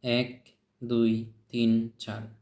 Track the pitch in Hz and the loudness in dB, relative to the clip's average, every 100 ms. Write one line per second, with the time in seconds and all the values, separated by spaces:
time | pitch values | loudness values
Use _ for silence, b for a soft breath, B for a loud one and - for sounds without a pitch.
0 | 123 120 127 - _ _ _ _ 120 120 | 0 0 0 -6 _ _ _ _ -4 2
1 | 113 113 113 - _ 120 117 113 113 - | 2 2 -4 -14 _ 0 2 2 0 -10
2 | - 107 113 - | -12 -10 -12 -18